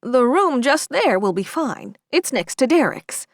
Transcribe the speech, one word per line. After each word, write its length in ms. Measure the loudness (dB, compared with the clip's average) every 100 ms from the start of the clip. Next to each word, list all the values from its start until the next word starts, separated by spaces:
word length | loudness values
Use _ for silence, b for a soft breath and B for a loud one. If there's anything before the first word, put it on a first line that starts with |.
The 240 | 0 2
room 360 | 4 4 2 2
just 300 | 2 0 0
there 280 | 0 2 2
will 140 | 0
be 100 | -2
fine. 540 | -4 -4 -4 -6 -12 -20 _
It's 220 | -2 -2
next 240 | -4 -6 -2
to 80 | 2
Derek's. 600 | 4 2 -2 -12 -16 -16